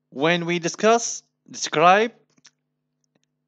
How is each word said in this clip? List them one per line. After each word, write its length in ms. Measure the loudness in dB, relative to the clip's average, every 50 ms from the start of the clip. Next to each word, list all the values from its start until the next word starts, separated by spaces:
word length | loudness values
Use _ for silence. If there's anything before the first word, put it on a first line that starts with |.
| _ _
When 360 | -8 -4 -2 -2 0 -2 -2
we 120 | -4 -4 -4
discuss, 640 | -4 -6 -4 0 2 2 2 2 0 -6 -10 -12 _ _ _ _ _ -20
describe 600 | -12 -10 -8 -4 0 2 4 4 4 4 2 -2 -6 _ _ _ _ _ _ _ _ _ _ _ _ _ _ _ _ _ _ _ _ _ _ _ _ _ _